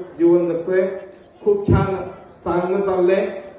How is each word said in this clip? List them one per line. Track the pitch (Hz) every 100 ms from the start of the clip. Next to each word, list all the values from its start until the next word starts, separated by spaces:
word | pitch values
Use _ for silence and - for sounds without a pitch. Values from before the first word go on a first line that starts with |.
| - -
जीवन | 170 175 170
जगतोय, | 165 170 185 196 - - - - -
खूप | 208 202 -
छान, | 147 151 - - - - -
चांगलं | 175 175 180 196
चाललंय, | 196 185 180 196 208 - -